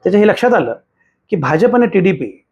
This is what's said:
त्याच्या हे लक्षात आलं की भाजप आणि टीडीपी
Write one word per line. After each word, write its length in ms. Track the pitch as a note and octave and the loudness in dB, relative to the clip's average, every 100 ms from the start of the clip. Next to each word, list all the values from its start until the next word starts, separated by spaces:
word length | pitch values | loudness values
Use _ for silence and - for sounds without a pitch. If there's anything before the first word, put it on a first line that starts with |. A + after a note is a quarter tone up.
त्याच्या 180 | - G3+ | -2 2
हे 60 | G#3+ | 2
लक्षात 260 | - B3 | 2 0
आलं 220 | A3+ A#2+ A#2 _ _ _ _ _ | 0 -2 -8 _ _ _ _ _
की 60 | F3+ | -4
भाजप 400 | C3+ D#3 A#3 A#3+ | -2 0 2 2
आणि 120 | A3+ | 0
टीडीपी 580 | G3 F#3 F3 G2+ - _ | 0 0 -2 -8 -14 _